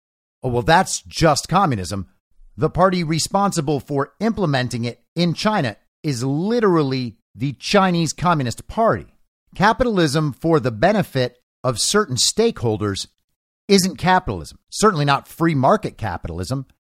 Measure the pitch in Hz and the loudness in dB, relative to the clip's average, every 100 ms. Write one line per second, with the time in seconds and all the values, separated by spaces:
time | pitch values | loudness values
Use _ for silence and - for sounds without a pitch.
0 | _ _ _ _ 127 120 120 165 147 - | _ _ _ _ -4 -2 2 4 2 -4
1 | - - 160 139 - 175 190 113 90 98 | -10 0 2 2 0 0 2 0 -4 -8
2 | 92 _ _ _ - - 151 151 190 185 | -10 _ _ _ -18 -4 -2 2 2 2
3 | 156 160 - 196 202 170 143 147 - 143 | -2 -2 -2 0 0 0 -2 -2 -2 -4
4 | 139 - 214 220 175 135 123 120 120 - | -4 -4 -4 0 0 0 -2 -4 -6 -8
5 | _ - 175 151 214 214 127 101 _ _ | _ -2 0 0 0 0 -2 -6 _ _
6 | 156 123 131 143 196 240 214 165 139 131 | -6 -4 -2 -2 0 2 2 2 2 -2
7 | 120 - _ - 139 120 - 202 190 170 | -6 -10 _ -8 -8 -6 0 2 2 0
8 | 160 - 180 160 123 - - - 226 113 | -2 -2 0 0 -2 -6 -8 -2 0 0
9 | - _ _ _ _ - 196 226 247 196 | -6 _ _ _ _ 0 2 2 0 2
10 | 160 151 151 113 165 160 123 107 170 214 | 0 0 -2 -2 0 2 0 0 2 2
11 | - 135 123 _ _ _ 131 120 - 208 | -2 -2 -4 _ _ _ -4 -4 0 0
12 | 214 127 - - 226 - 120 107 104 95 | 0 -2 -2 0 0 0 -4 -2 -4 -6
13 | - _ _ _ _ _ - 196 185 - | -10 _ _ _ _ _ 2 4 2 -2
14 | 175 185 - 90 73 - _ - 208 165 | 2 2 0 -8 -10 -18 _ 0 2 2
15 | 143 135 - - 170 143 131 208 - - | 0 0 -2 -2 0 2 4 2 0 -8
16 | 110 85 85 80 92 135 131 _ | -8 -6 -8 -8 -6 -6 -8 _